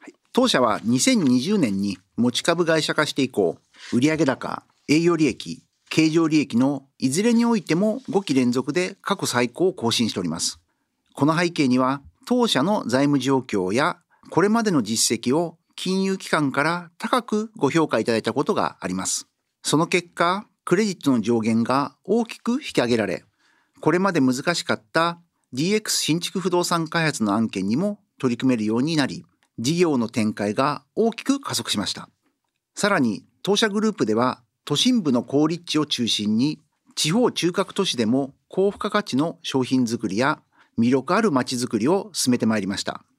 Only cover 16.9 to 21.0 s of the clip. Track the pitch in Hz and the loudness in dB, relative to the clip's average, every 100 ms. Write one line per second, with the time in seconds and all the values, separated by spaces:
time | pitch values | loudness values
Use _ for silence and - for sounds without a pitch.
16.9 | - 220 254 - 214 220 - 139 165 151 | -12 -2 -2 0 -2 -4 -2 0 2 2
17.9 | 120 110 113 117 117 151 160 82 - 92 | 2 0 0 0 -2 0 0 -2 -4 -6
18.9 | 92 90 - - _ _ _ - 147 170 | -6 -4 -6 -8 _ _ _ 0 0 2
19.9 | 180 175 - 170 196 - _ - 175 220 | 0 -2 -2 0 -2 -6 _ 0 0 0
20.9 | 175 | -2